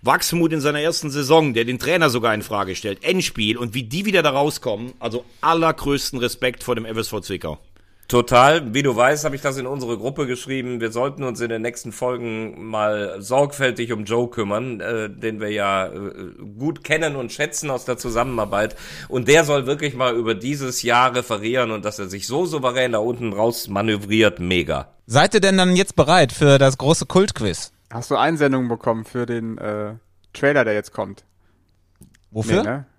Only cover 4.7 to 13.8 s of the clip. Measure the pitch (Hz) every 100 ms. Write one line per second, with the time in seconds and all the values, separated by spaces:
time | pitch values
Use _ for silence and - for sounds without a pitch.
4.7 | 104 123 - 117 117 - - 151 165 165
5.7 | 151 143 143 - 131 120 - 127 117 -
6.7 | 120 113 113 107 107 - 92 80 73 -
7.7 | - _ _ _ 123 120 123 135 165 131
8.7 | 123 139 113 123 151 147 139 143 135 131
9.7 | 143 123 117 117 143 139 123 - 135 123
10.7 | 123 113 113 135 139 131 110 117 113 117
11.7 | 120 - - 127 123 120 110 110 - 110
12.7 | 110 107 107 101 95 101 131 143 139 135
13.7 | 120